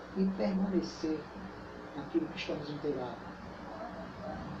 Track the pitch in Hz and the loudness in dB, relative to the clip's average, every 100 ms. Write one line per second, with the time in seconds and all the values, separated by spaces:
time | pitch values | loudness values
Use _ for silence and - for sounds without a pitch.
0 | - 196 190 - 202 190 196 175 - - | -4 4 4 6 4 6 6 6 4 0
1 | 156 151 - - - - - - - 147 | 2 2 -2 -8 -8 -8 -10 -10 -8 -6
2 | 143 165 156 - - 147 147 147 147 127 | 2 2 2 -2 -2 -2 -2 0 0 2
3 | 123 - - - - - - - - - | 0 -4 -8 -8 -8 -8 -8 -6 -6 -6
4 | - - - - - - | -6 -6 -4 -4 -4 -4